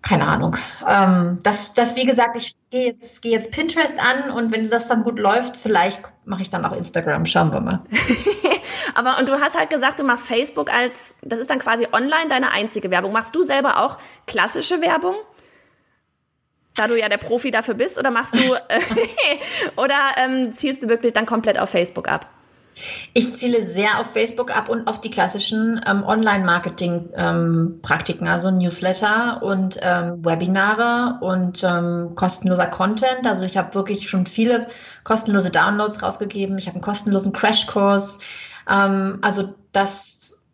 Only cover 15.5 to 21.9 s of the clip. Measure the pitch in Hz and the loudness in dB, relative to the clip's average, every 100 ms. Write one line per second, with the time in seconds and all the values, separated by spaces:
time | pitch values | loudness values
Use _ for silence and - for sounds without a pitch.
15.5 | _ _ _ _ _ _ _ _ _ _ | _ _ _ _ _ _ _ _ _ _
16.5 | _ _ - 214 233 214 208 - 240 262 | _ _ -2 0 2 0 -2 0 -2 0
17.5 | 226 226 226 285 - 269 233 254 233 254 | 0 0 -2 -2 0 0 0 0 2 2
18.5 | 254 - - - 220 466 - 320 294 - | 2 0 0 2 0 0 0 0 0 -4
19.5 | - 392 - 254 277 277 - 262 262 254 | -4 -4 -2 0 2 2 2 0 0 -2
20.5 | 220 262 269 226 233 240 226 226 233 226 | -2 -4 -2 0 2 2 0 0 0 2
21.5 | - 190 180 175 | 0 2 0 0